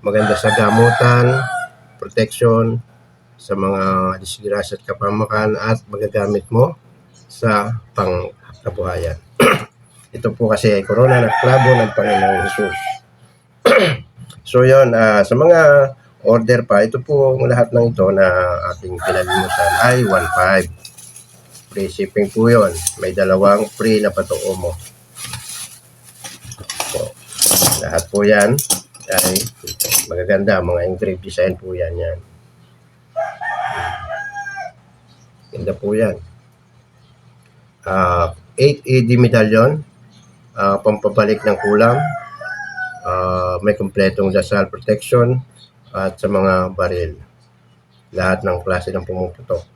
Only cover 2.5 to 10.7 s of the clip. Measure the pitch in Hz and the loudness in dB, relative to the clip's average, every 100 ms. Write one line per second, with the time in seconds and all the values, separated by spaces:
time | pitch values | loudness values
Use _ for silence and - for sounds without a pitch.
2.5 | 113 113 117 - _ _ _ _ _ - | 2 0 -4 -10 _ _ _ _ _ -8
3.5 | 98 98 98 95 95 92 95 95 - 104 | -4 -2 0 0 0 -2 -4 -12 -10 -6
4.5 | 104 95 101 - 98 101 107 107 107 107 | -4 -4 -10 -10 -6 -4 -2 -2 0 -2
5.5 | 104 107 113 - 104 107 107 101 104 - | -2 -2 -4 -4 -8 -4 -2 -2 -4 -2
6.5 | 117 151 160 _ _ _ _ _ - 117 | 0 0 0 _ _ _ _ _ -4 0
7.5 | 104 101 117 - - 95 90 92 - - | 0 0 -8 -8 -4 -2 -4 -6 -14 -20
8.5 | - 113 90 92 87 85 80 _ - - | -12 -12 -6 -6 -6 -6 -8 _ 0 0
9.5 | - - _ _ _ _ 117 113 98 110 | 2 -6 _ _ _ _ -8 -6 -2 -2
10.5 | 107 113 | 2 2